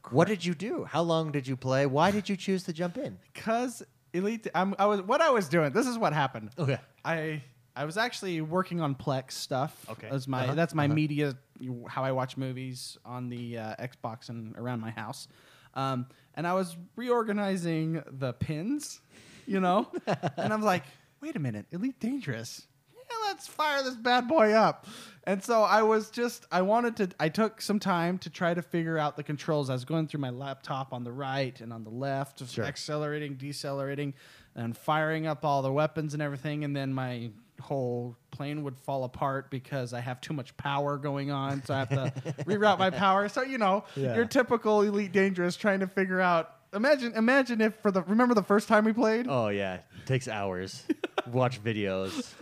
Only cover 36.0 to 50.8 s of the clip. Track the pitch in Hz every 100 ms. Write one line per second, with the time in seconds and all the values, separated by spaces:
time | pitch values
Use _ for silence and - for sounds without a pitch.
36 | 151 147 147 139 151 147 147 143 135 131
37 | 127 123 117 104 _ - - 139 123 120
38 | 120 117 _ 135 143 151 143 131 - 139
39 | 127 - 143 135 135 131 127 139 123 120
40 | 123 123 - 151 120 - 143 139 143 143
41 | 143 139 139 143 135 139 131 135 131 135
42 | 127 131 165 139 147 202 214 180 190 175
43 | 196 190 202 269 269 262 202 196 - -
44 | 131 165 226 269 247 240 214 208 208 202
45 | 202 190 196 180 175 170 220 190 185 196
46 | 190 185 185 170 160 - _ 202 254 285
47 | 240 220 226 277 254 233 220 214 214 190
48 | 175 220 247 226 180 202 202 214 220 220
49 | 220 220 247 127 107 101 98 90 - -
50 | - 131 127 107 101 92 92 -